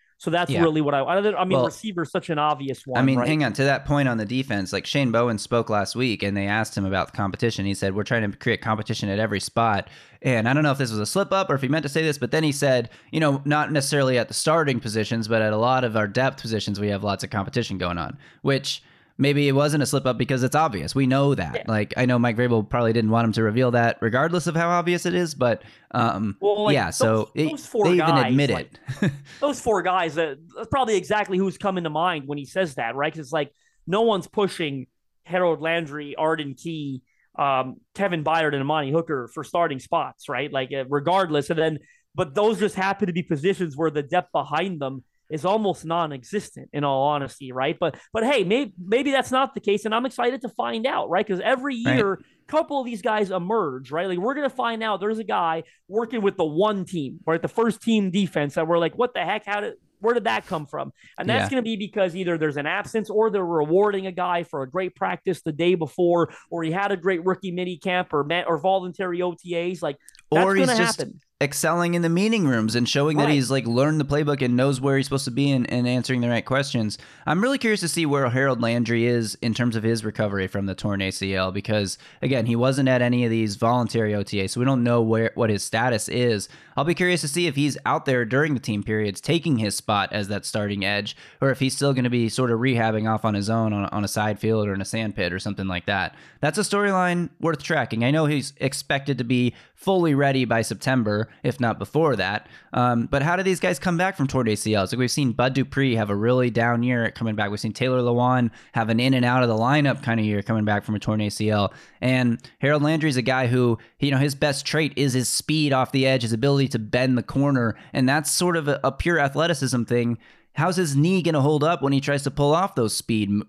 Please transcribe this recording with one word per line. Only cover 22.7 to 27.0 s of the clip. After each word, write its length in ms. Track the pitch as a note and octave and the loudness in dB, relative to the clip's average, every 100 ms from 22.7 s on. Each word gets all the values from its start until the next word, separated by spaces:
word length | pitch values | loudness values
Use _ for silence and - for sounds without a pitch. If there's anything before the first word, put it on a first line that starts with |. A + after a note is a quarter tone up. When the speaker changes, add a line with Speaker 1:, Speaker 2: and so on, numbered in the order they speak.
| B2 A2+ | 0 2
Speaker 2:
didn't 160 | A2+ G#2+ | 2 4
want 140 | A#2 A#2 | 4 2
him 60 | |
to 100 | A2 | 2
reveal 280 | A2 A2+ B2+ | 2 2 2
that 260 | A#2+ A#2 - | 4 2 2
regardless 460 | A2+ B2 D#3+ F3 E3 | 0 2 2 0 -2
of 80 | D#3+ | 0
how 140 | E3+ | 2
obvious 360 | F3 F3 F3 F3 | 2 2 0 0
it 80 | |
is, 200 | F3+ E3+ | 0 -2
but, 300 | C3+ B2 A2 - - _ | 0 0 0 -4 -20 _
um, 460 | A#2+ A#2 F#2+ G#2+ G2 | 0 0 0 -4 -2
Speaker 1:
Well, 260 | G3+ G#3 G#3 | 0 2 2
like, 80 | |
Speaker 2:
yeah, 180 | C#3+ F2 | 2 0
so 240 | - | 0